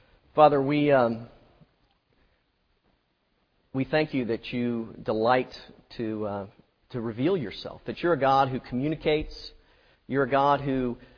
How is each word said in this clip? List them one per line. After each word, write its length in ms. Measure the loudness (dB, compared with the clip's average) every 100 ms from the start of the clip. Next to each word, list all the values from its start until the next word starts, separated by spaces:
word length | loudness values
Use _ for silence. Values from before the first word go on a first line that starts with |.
| _ _ _
Father, 260 | 6 6 6
we, 320 | 2 2 4
um, 340 | 4 4 0 -10 -20 _ _ _ _ _ _ _ _ _ _ _ _ _ _ _ _ _ _ _ _ _ _ _
we 120 | -6
thank 280 | -2 0 0
you 140 | -2 -2
that 260 | -4 -4
you 420 | -4 -4 -4 -8 -10
delight 560 | -6 0 2 2 0 -10 -20 -20 _ -8
to, 300 | -6 -4 -6
uh, 200 | -6 -10 -16 _ _ _
to 100 | -8
reveal 380 | -8 -2 -2 -2
yourself, 420 | -4 -10 -14 -12 -12
that 160 | -4
you're 100 | 0
a 60 | 2
God 320 | 4 4 2
who 100 | -2
communicates, 920 | -6 -4 -4 -2 -2 -2 -4 -12 -18 -20 _ _ _ _ -6
you're 180 | -2
a 40 | 2
God 320 | 2 4 2
who, 360 | 0 -2 -2 -4 -12